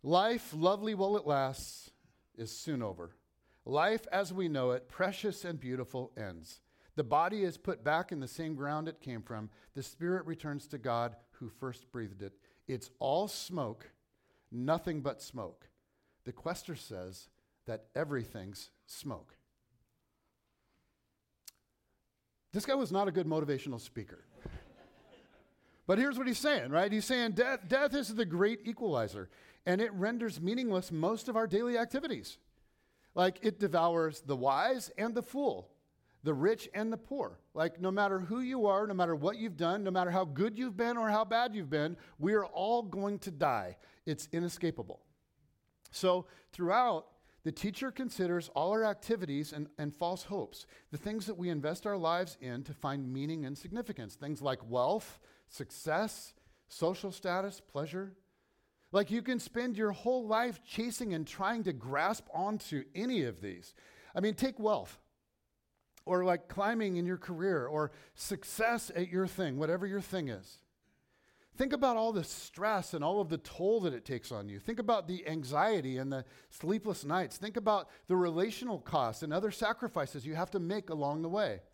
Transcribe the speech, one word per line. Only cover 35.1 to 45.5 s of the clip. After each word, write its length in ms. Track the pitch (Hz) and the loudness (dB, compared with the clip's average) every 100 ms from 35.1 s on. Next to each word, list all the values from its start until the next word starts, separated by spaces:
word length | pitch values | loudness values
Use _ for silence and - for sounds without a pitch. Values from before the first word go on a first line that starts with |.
| 233 | -2
the 60 | |
fool, 500 | 240 269 277 92 90 _ _ _ _ _ | -2 0 0 0 -8 _ _ _ _ _
the 100 | 147 | -2
rich 340 | 139 175 220 - | 4 4 2 -2
and 180 | 202 220 | -4 -2
the 60 | 226 | -4
poor. 420 | 226 277 - - _ | -6 -4 -4 -6 _
Like, 260 | - 165 165 | -2 -2 0
no 100 | 185 | 0
matter 300 | 190 202 190 | 4 4 2
who 220 | 175 233 | 0 -2
you 240 | 254 262 208 | 0 2 4
are, 200 | 196 214 | 4 2
no 80 | |
matter 220 | 185 175 156 | 2 2 4
what 220 | 165 214 | 0 0
you've 180 | 220 156 | -6 0
done, 300 | 170 196 196 | 2 2 2
no 60 | |
matter 200 | 185 180 | 2 2
how 140 | 185 180 | 2 0
good 320 | 135 214 214 | 2 0 0
you've 180 | 254 190 | -4 0
been 220 | 233 240 | 0 2
or 120 | 220 | 4
how 140 | 214 | 4
bad 320 | 220 226 247 214 | 4 4 2 0
you've 140 | 147 | 0
been, 260 | 151 151 175 - - | 2 2 -2 -14 -2
we 140 | 165 | 4
are 120 | 214 180 | 4 2
all 380 | 180 190 240 | -2 2 2
going 360 | 208 185 202 208 | 2 -2 -2 -2
to 120 | 202 | -6
die. 460 | 147 147 117 92 - - - - | 2 2 2 -2 -10 -20 -12 -6
It's 220 | 151 - | -6 -2
inescapable. 640 | 165 175 - 170 156 95 - _ _ _ _ _ | -2 -2 0 -2 -2 -10 -12 _ _ _ _ _